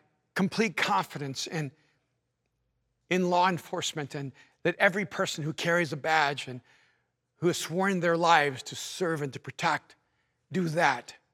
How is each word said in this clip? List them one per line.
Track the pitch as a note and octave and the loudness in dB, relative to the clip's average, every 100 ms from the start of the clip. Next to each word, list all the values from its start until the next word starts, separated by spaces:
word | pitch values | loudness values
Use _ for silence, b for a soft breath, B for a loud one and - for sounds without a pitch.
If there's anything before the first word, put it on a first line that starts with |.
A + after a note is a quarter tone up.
| _ _ _ - | _ _ _ -2
complete | F#3+ - A3 - | 0 2 0 0
confidence | - G3 F3 C#3+ C#3 C3 - | 0 0 0 -6 -8 -6 -6
in, | E3 C#3 - _ _ _ _ _ _ _ _ _ _ _ _ _ | -6 -6 -10 _ _ _ _ _ _ _ _ _ _ _ _ _
in | F#3 F3+ | 0 4
law | F3+ F#3 | 4 4
enforcement, | E3 - F3+ - D#3 C#3 | 2 -4 -6 -6 -6 -6
and | D3 C#3 b b b | -8 -10 b b b
that | F3 F3 | -4 2
every | G3 F#3+ F3+ | 2 2 -4
person | - F#3 - | -4 -4 -4
who | D3+ | -6
carries | - E3+ F3 D3+ | -2 0 0 0
a | D3+ | -4
badge | D#3+ D#3 C#3+ C#3+ C3 | 0 2 2 0 -8
and | B2+ b b b b b _ _ _ | -12 b b b b b _ _ _
who | E3+ | 0
has | - | 0
sworn | - E3+ G3 F#3 | -2 -2 0 2
their | E3+ E3+ | 2 2
lives | E3 D#3+ C#3+ B2 | 6 6 4 -2
to | - C3 | -10 -12
serve | - - F3 D#3 | -10 -4 -2 -2
and | C#3+ | -6
to | - | -8
protect | - - E3+ D3+ - _ _ _ _ _ _ | -14 -2 0 0 -4 _ _ _ _ _ _
do | F3+ E3+ | -2 0
that, | D#3 D3+ A#2+ - - _ | 2 2 2 -6 -20 _